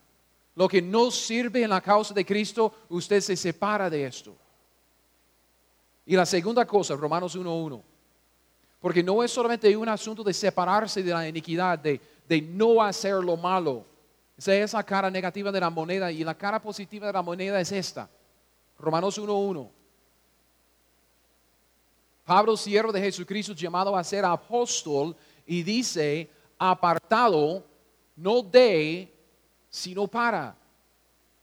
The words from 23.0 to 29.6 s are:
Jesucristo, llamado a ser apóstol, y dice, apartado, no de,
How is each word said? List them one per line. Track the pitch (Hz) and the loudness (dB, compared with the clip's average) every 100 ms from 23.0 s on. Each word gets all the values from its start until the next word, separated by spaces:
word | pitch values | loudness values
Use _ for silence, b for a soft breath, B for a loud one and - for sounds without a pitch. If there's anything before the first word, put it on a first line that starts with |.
Jesucristo, | 196 175 175 208 202 | -2 -4 -6 -8 -8
llamado | 165 170 175 196 190 | -8 -4 -2 0 -2
a | |
ser | 165 202 185 | -2 0 2
apóstol, | 165 - 240 233 - 160 139 156 - b b - | 0 -2 -2 -2 -4 -2 -2 -2 -6 b b -6
y | 175 | -4
dice, | 170 226 240 170 147 151 160 b b - | -2 -2 -2 -2 -2 -2 -6 b b -2
apartado, | 185 180 175 165 - 220 240 156 151 185 - _ _ _ _ - | 0 2 2 0 2 4 4 4 2 -2 -10 _ _ _ _ -6
no | 180 240 | 0 0
de, | 190 247 240 165 151 175 190 _ _ _ _ _ | 6 6 6 4 0 -4 -10 _ _ _ _ _